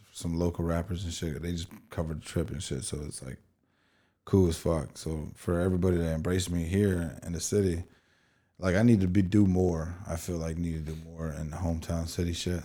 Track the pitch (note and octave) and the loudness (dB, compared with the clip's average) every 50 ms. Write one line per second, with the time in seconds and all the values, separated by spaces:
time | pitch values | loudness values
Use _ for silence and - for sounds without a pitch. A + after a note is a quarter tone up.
0 | - - - - - E2+ E2 E2 F2 F2 E2+ - E2+ E2 E2+ E2+ E2 - F2+ F2 | -20 -18 -14 -8 -4 -2 0 2 2 2 0 0 0 0 0 0 -2 -2 -4 -6
1 | G2 E2+ D#2+ - F2 E2 C#2+ C#2+ D#2 E2+ F2 E2 E2+ - - - - - - - | -6 -6 -6 -6 -6 -6 -6 -6 -6 -4 -4 -6 -6 -10 -12 -18 -20 -10 -6 -6
2 | E2 D#2+ D#2 D2 - - - F2 D#2+ - C#2 C#2+ - - D2 C2 A#1+ - - C#2+ | -4 -4 -6 -8 -10 -4 -2 -2 -2 -2 -4 -8 -6 -6 -6 -6 -6 -6 -6 -6
3 | D2 D2 - - - C2 C2 - _ _ _ _ _ _ _ _ _ _ _ _ | -8 -8 -10 -12 -12 -12 -14 -14 _ _ _ _ _ _ _ _ _ _ _ _
4 | _ _ _ _ _ - - G2 F#2+ F2 D#2+ - - F2 E2 D#2+ C#2 - - - | _ _ _ _ _ 4 6 6 6 6 2 0 0 0 0 0 -2 -6 -10 -10
5 | - D#2+ D#2+ D#2 D2 - - - - - F2 E2+ F2 F#2+ F#2 F2 F2 F#2 F2+ E2+ | -8 -6 -6 -6 -8 -10 -12 -8 -4 -2 0 2 2 2 2 4 4 4 4 2
6 | E2 E2 D#2+ D#2+ D#2 F2+ F2+ F#2 F2+ F2+ F2 F2 E2 D#2+ F#2+ G2 G#2 G2 F2+ E2+ | 2 0 -2 -2 0 0 0 0 0 -2 -2 -2 -2 0 2 2 4 4 2 0
7 | E2 D#2 - - - F2 F2 E2 - - - G#2 G2 F#2 E2+ E2+ - - - _ | -2 -4 -8 -10 -8 -8 -6 -6 -4 0 2 2 2 2 0 -2 -6 -10 -16 _
8 | _ _ _ _ _ _ _ _ _ _ _ - F2 F#2 F2 G2 A2+ A#2+ A#2 G2 | _ _ _ _ _ _ _ _ _ _ _ -2 0 2 4 6 6 6 6 6
9 | F#2+ F2+ F2+ G2+ F#2+ F2+ G#2 G#2 G#2 F#2+ F2+ F#2 F#2 F2+ E2+ D#2+ D#2+ E2+ E2+ F2+ | 6 4 4 4 4 6 6 6 6 6 6 4 4 4 2 0 -4 -6 -8 -10
10 | G2 - E2 D#2+ - - F2+ E2 D#2+ E2 D#2+ E2+ F2 E2+ D#2+ D#2+ D2+ D#2 D#2 D#2+ | -8 -6 -6 -6 -4 -6 -4 -4 -4 -4 -4 -2 -2 -2 -2 -4 -6 -6 -8 -10
11 | D#2+ E2 E2 E2 D#2+ D#2+ D2 D2+ D#2+ D2+ D2+ D#2+ F2+ E2+ E2 D#2+ - - E2+ E2 | -12 -12 -8 -6 -6 -6 -4 -6 -6 -6 -4 -2 -2 -2 -2 -2 -2 -2 -2 -2
12 | E2 D#2+ - - F2 E2+ E2+ - - F2+ F2+ E2+ | -2 -2 -2 -2 0 0 -2 -2 -2 -2 -2 -2